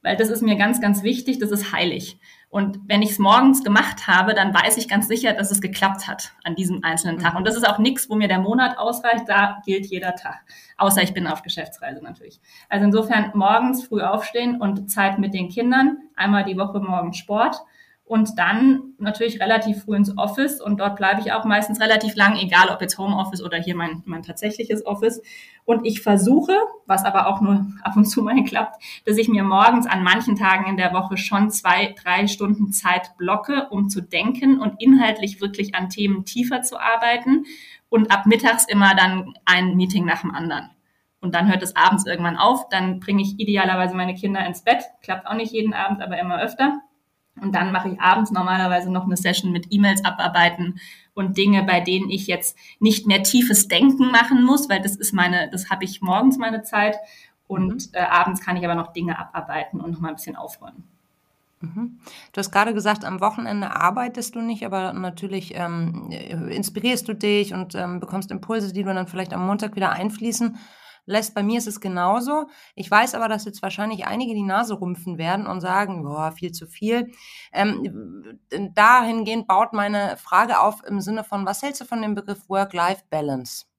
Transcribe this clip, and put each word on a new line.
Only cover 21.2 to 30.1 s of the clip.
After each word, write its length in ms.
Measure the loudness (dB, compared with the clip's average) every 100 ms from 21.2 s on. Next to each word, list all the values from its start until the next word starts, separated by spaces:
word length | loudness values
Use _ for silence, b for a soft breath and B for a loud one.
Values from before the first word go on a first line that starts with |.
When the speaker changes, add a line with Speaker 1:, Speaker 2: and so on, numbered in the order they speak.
Speaker 1:
ich 120 | -2
auch 140 | -2 2
meistens 340 | 2 2 0
relativ 340 | 2 2 2
lang, 220 | 2 4 4
egal 320 | 2 6 6
ob 140 | 4
jetzt 160 | -4 -4
Homeoffice 440 | -2 -2 -2 -6
oder 140 | -6 -4
hier 180 | -4
mein, 280 | -4 -4 -6
mein 180 | -10 -12
tatsächliches 600 | -10 -6 -6 -4 -4 -4
Office. 380 | -4 0 -2 -2 B B B B
Und 220 | 0 0 0
ich 160 | -2
versuche, 500 | 2 4 6 4 6 2 2 -4
was 200 | -2 0
aber 240 | 2 2 2
auch 120 | 2
nur 240 | 2 2 0 -6
ab 140 | 0 4
und 80 |
zu 160 | 4 4
mal 220 | 2 2
klappt, 380 | 2 -2 -4 -8 B B -2
dass 100 | 2
ich 120 | 4
mir 160 | 2
morgens 420 | 4 6 6 6 2
an 160 | 2
manchen 320 | 4